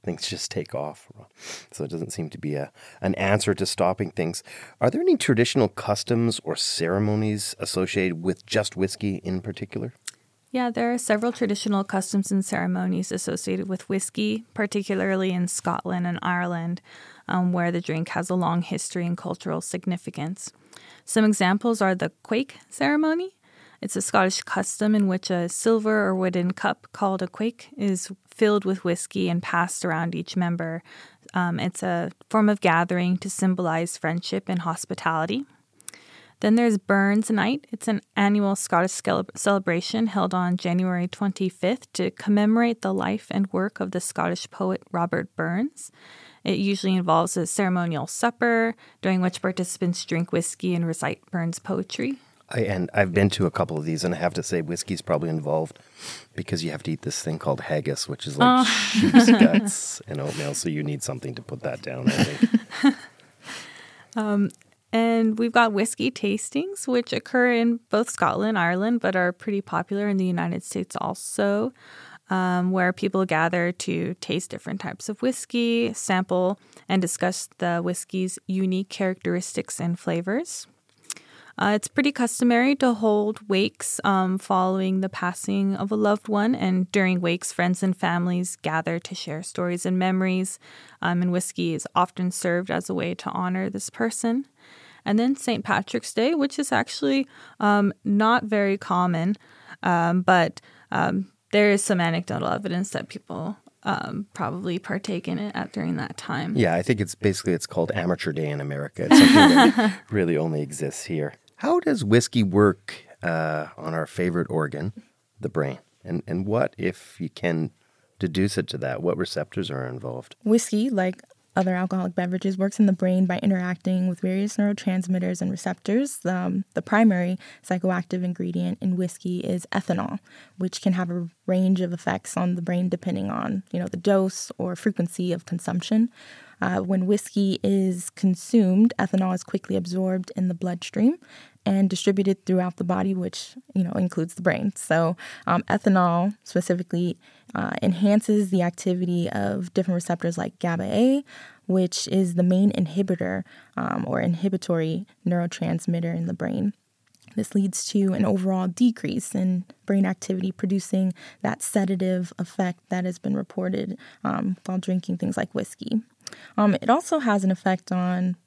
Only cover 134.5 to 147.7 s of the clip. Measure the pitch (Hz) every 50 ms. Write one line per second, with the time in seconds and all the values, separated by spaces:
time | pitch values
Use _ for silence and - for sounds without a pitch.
134.5 | - - 185 180 180 - - 214 196 - 175 170 - - 180 180 170 170 - -
135.5 | 175 170 - - 175 180 - - 220 220 233 240 _ - - - - - - -
136.5 | - _ - 185 180 196 190 180 196 185 180 185 208 208 - - - 202 202 196
137.5 | 190 - - 196 196 196 190 190 180 175 - - _ - - 190 185 - - -
138.5 | - 233 202 185 185 196 220 240 - - - 180 - 190 190 185 185 180 - -
139.5 | - 196 - - 190 190 175 175 175 185 190 185 185 185 180 - - - 185 180
140.5 | 175 170 185 180 175 175 - - - 208 214 254 330 - - - - - - -
141.5 | _ _ _ - 196 196 196 185 185 180 - 208 196 196 196 196 190 _ _ -
142.5 | 185 185 180 180 165 - 180 175 180 185 185 196 190 185 175 190 - - - -
143.5 | - 262 _ _ - 190 185 175 202 202 185 175 - - 160 170 - - 175 180
144.5 | - - 220 202 - - - - 160 165 165 165 175 - - - - - - -
145.5 | 175 170 - - - 202 - 208 190 185 180 175 170 175 180 202 208 _ _ -
146.5 | - 180 175 - 180 175 175 _ - 170 180 175 - _ _ - _ _ _ -
147.5 | - - - -